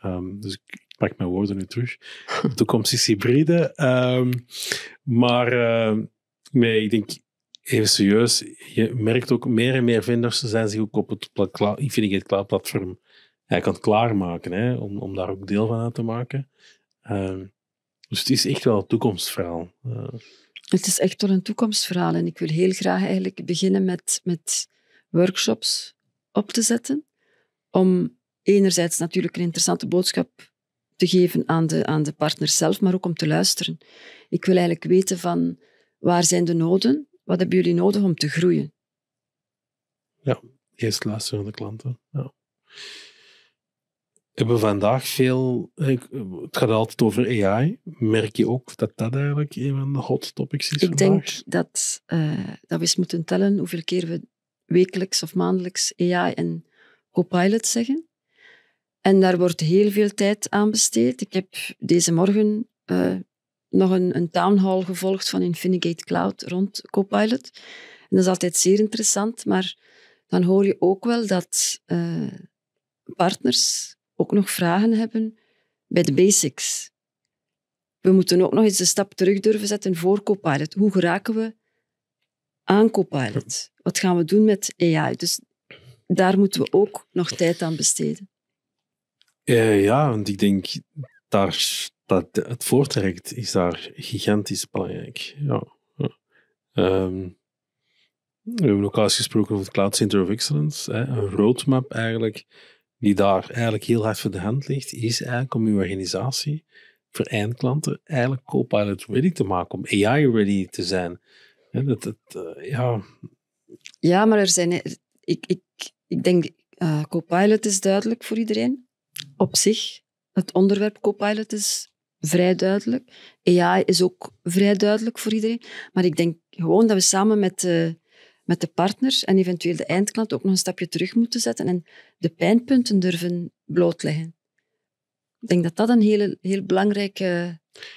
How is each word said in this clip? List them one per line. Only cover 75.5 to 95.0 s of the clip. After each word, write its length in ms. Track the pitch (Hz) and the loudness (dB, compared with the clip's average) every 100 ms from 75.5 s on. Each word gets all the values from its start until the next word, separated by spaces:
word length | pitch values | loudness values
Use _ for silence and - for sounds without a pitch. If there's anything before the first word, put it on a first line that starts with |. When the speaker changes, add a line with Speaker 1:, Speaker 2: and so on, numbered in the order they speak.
| _ _ _ - | _ _ _ -2
Speaker 2:
bij 160 | - | 0
de 100 | 160 | 2
basics. 800 | 139 190 196 147 - - - - _ _ _ _ _ _ _ _ _ _ _ | 4 4 4 0 -4 -8 -8 -10 _ _ _ _ _ _ _ _ _ _ _
We 120 | 190 | 4
moeten 300 | 190 180 180 | 4 6 4
ook 120 | 185 | 4
nog 100 | 208 | 4
eens 160 | 220 190 | 4 2
een 60 | 180 | 0
stap 260 | - 196 | 0 -2
terug 260 | - 185 202 | 0 0 2
durven 280 | 214 214 208 | 2 0 -2
zetten 280 | 208 196 170 | -4 -2 0
voor 280 | 175 202 | 2 2
Copilot. 500 | 202 196 165 139 151 | 0 -2 0 -2 -2
Hoe 180 | 196 208 | 0 2
geraken 440 | 190 170 185 214 220 | 2 2 0 -2 -4
we 200 | 220 - _ _ _ _ _ _ _ _ _ _ | -6 -8 _ _ _ _ _ _ _ _ _ _
aan 260 | - 196 220 | 2 4 4
Copilot? 800 | 220 180 147 117 113 - - - _ | 2 -2 -2 -4 -4 -8 -10 -12 _
Wat 180 | - - | -6 -2
gaan 180 | 185 175 | 2 2
we 60 | |
doen 200 | 165 202 | 4 4
met 300 | 214 202 - - | 4 2 -2 0
A 300 | 170 156 135 | 2 2 0
I? 40 | - | -2
Dus 260 | 175 - - _ _ - - - - | -4 -6 -8 _ _ -20 -20 -12 -2
daar 300 | 180 185 196 | 2 4 4
moeten 220 | 196 170 | 2 2
we 100 | - | 0
ook 360 | 185 208 - - | 2 2 -2 -8
nog 200 | 180 175 | -4 -4
tijd 300 | - 170 170 | 0 0 0
aan 140 | 165 160 | -4 -2
besteden. 540 | - - - - 196 _ _ _ _ _ _ _ _ _ _ _ | -2 -2 -4 -6 -12 _ _ _ _ _ _ _ _ _ _ _
Speaker 1:
Eh, 400 | - 120 113 104 | 2 4 6 6
ja, 260 | 101 131 151 | 4 4 2
want 180 | 110 101 | 0 -2
ik 100 | 98 | 0
denk, 300 | 101 98 - - - 151 131 _ _ | 2 2 -2 -10 -14 -16 -16 _ _
daar 640 | 104 98 80 - - - _ - | 2 2 0 -4 -4 -8 _ 0
dat 220 | 95 85 | 0 0
het 320 | - - 123 | -4 -6 -6
voortraject 680 | - 123 139 - 98 90 - | 2 2 2 0 -2 -4 -10
is 180 | - 101 | -10 -4
daar 400 | 98 87 85 - | 0 0 -2 -10
gigantisch 760 | - - 107 - 104 101 98 - | -16 -10 -4 0 0 -2 -6 -6
belangrijk. 640 | 101 92 90 | -8 -6 -8